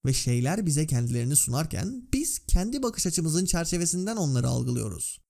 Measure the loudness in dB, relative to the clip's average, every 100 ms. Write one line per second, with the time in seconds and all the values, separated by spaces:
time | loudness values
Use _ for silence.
0 | 2 0 2 2 2 0 0 0 2 2
1 | 2 0 2 2 2 0 -2 -4 -4 -6
2 | -2 -2 0 -4 2 2 2 -2 -2 0
3 | -2 0 0 0 0 0 0 0 0 -2
4 | -4 0 0 2 0 0 -2 -2 -4 -6
5 | -8 -10